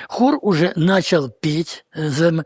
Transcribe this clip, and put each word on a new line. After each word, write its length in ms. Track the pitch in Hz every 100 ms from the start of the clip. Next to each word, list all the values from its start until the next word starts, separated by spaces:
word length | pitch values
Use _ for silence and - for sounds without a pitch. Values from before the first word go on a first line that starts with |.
| -
хор 280 | - 254 302
уже 320 | 208 165 175 170
начал 540 | 170 190 - 170 135
петь, 560 | - 156 151 165 - _
э, 160 | - 151
за 180 | 139 170
м-, 160 | 160